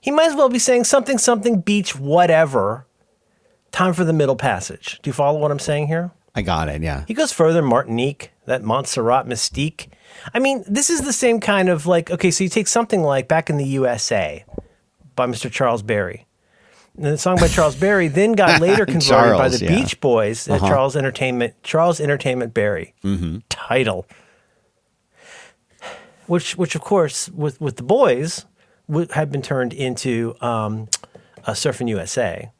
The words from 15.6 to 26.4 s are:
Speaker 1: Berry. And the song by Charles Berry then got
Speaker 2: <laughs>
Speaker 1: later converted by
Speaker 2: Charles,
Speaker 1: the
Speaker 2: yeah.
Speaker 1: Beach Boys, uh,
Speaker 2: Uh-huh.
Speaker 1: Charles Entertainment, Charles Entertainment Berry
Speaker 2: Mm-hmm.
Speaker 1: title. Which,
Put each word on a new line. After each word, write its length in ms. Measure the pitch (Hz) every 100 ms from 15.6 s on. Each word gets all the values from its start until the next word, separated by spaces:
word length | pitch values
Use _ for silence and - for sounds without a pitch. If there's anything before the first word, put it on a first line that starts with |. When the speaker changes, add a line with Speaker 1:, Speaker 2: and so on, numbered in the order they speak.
| 131 117
Speaker 1:
Berry. 440 | 104 104 90 - _ _ _ _ _ _ _ -
And 100 | 151
the 120 | 151
song 200 | 180 185
by 100 | 170
Charles 260 | 180 156
Berry 340 | 135 190 202 170
then 240 | 143 208
got 260 | 214 190 160
Speaker 2:
<laughs> 80 | 170
Speaker 1:
later 160 | 208
converted 240 | 196 160 - 117 117
by 160 | 98 -
Speaker 2:
Charles, 100 | -
Speaker 1:
the 40 | -
Speaker 2:
yeah. 80 |
Speaker 1:
Beach 260 | 190 269 -
Boys, 480 | 143 117 107 117 -
uh, 60 |
Speaker 2:
Uh-huh. 140 | 90 95
Speaker 1:
Charles 280 | 139 135 143
Entertainment, 580 | 135 120 131 123 120 -
Charles 360 | - 160 170 165
Entertainment 540 | 147 143 139 127 117
Berry 420 | 117 104 92 87 _
Speaker 2:
Mm-hmm. 360 | 98 98 85 87 -
Speaker 1:
title. 580 | - - 123 117 92 - - _ _ _ _ _ _ _ _ _ _ - - - _ _ _ - - - _ -
Which, 300 | 175